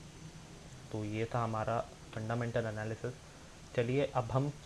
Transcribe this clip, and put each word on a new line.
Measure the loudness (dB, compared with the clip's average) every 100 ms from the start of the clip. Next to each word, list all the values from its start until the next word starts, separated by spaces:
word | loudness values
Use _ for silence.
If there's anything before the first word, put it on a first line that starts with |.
| -14 -12 -12 -12 -14 -14 -12 -12 -6
तो | -2
ये | 0 2 2
था | 2
हमारा | 2 2 2 2 0 -6 -10
fundamental | -4 0 2 2 2 2
analysis। | 0 -2 -2 -4 -4 -10 -16 -16 -14 -2 2
चलिए | 4 4 4
अब | 4 4
हम | 4 4 0